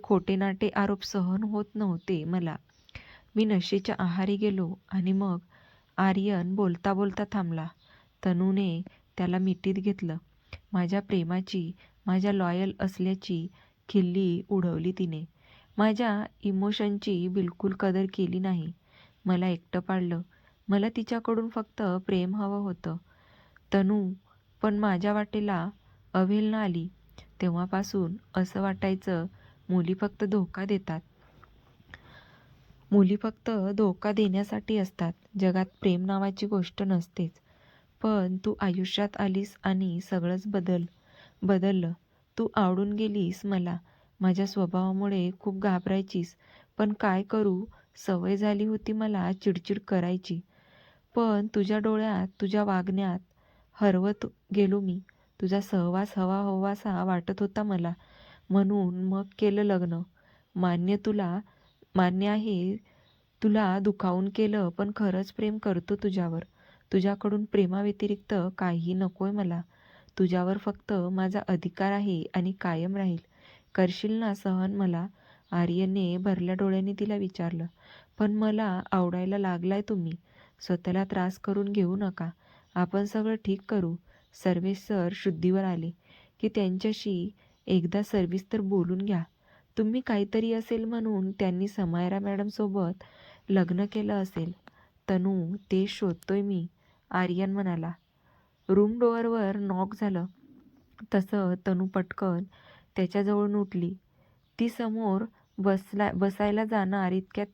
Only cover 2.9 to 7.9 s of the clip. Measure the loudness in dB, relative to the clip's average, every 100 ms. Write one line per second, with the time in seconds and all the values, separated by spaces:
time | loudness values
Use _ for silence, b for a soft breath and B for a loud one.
2.9 | B B B B 2 4 2 2 -2 0
3.9 | -2 0 0 0 2 0 0 -2 -6 -4
4.9 | -2 2 2 0 -2 -6 b b b b
5.9 | 0 2 4 2 0 0 2 0 2 0
6.9 | 0 0 -2 -4 -2 -2 -4 -8 -14 b